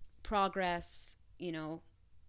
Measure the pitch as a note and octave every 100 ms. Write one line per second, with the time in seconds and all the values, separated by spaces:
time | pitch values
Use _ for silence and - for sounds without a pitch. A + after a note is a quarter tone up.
0 | - - - G#3 G3 G3 F3+ F3 - -
1 | - - - - F3 D#3+ D#3 D#3+ - -
2 | - -